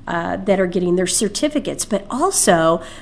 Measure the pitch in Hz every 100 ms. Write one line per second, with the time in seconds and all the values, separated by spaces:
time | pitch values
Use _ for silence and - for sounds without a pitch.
0 | - 190 180 185 196 190 180 185 180 180
1 | 180 - 202 - 294 302 - 143 - 202
2 | - 247 381 - 214 165 165 175 - -